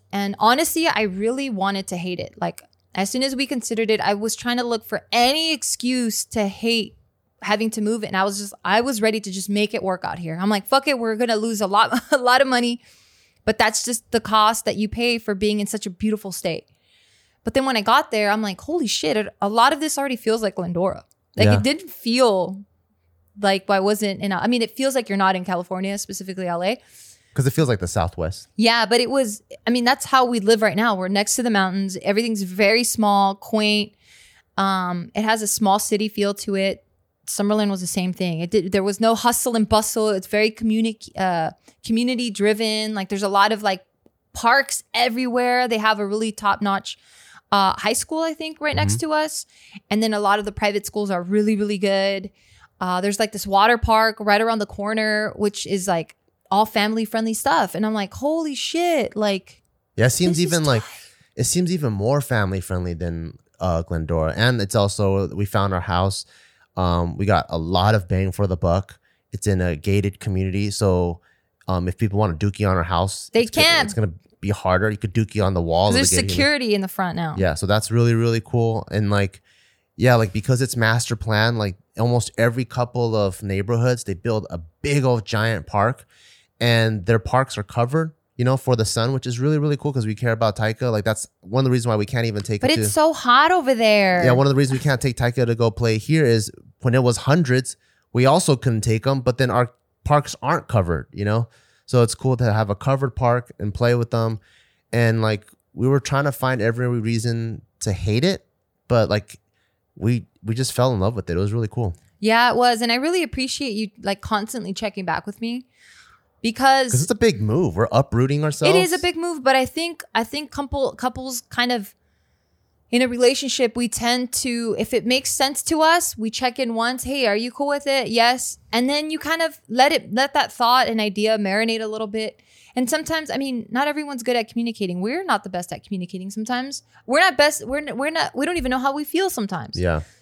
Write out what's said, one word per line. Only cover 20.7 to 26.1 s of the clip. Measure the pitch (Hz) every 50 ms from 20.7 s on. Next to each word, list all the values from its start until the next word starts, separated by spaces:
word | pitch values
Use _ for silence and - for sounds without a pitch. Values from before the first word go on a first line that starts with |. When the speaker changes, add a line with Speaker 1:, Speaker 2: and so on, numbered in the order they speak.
| 175 170 185 190 - - - _ _ _ _ _ _
Speaker 1:
Like, | - 110
Speaker 2:
Yeah. | 104 101 101
Speaker 1:
it |
didn't | 104 269 302 320 381 311
feel | - - - 226 233 254 262 233 196 185 175 185 190 196 202 _ _ _ _ _ _ _ _ _ _ _ _ _ _ 202
like | 202 196 196 190 - -
I | 202 196
wasn't | 190 202 214 208 214 202 190 -
in | 202 202
a, | 190 -
I | -
mean, | 220 247 240
it | 226 208
feels | - - 269 269 262
like | 262 226 -
you're | 196 196
not | 190 190 190
in | 185 180
California, | 196 180 175 180 - 190 185 190 196 202 202
specifically | - -